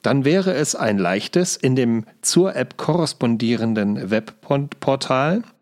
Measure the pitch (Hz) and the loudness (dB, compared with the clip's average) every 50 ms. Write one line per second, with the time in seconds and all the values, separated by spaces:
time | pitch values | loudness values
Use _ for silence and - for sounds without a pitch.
0 | - 113 127 139 131 143 165 196 190 190 - 131 151 - - - - 113 104 98 | 0 2 0 2 2 2 2 2 2 0 0 0 -2 -2 -2 -2 0 0 0 2
1 | 92 87 95 104 - - - 175 180 - - - - 131 127 135 123 117 113 113 | 0 0 0 -2 -4 0 0 0 0 0 -2 -2 0 0 2 2 2 2 0 -2
2 | 107 - _ _ - - - 170 185 190 - 131 127 131 - - - - 156 175 | -4 -8 _ _ -6 2 4 4 4 4 0 -4 -4 -4 -6 -6 -2 0 0 0
3 | 160 143 - _ 131 120 117 110 117 113 120 107 113 113 110 110 101 101 104 101 | 0 -2 -2 _ 0 0 0 0 0 0 0 0 0 0 0 0 0 0 -2 -4
4 | 92 92 107 110 110 - - _ - - 143 139 143 143 - - - 143 135 131 | -2 0 -2 -2 -2 -4 -20 _ -4 -2 -2 -2 -2 -4 -10 -4 -2 -2 -2 -2
5 | - - 135 131 139 156 185 240 233 - _ _ | -2 -2 0 0 2 0 0 -2 -4 -8 _ _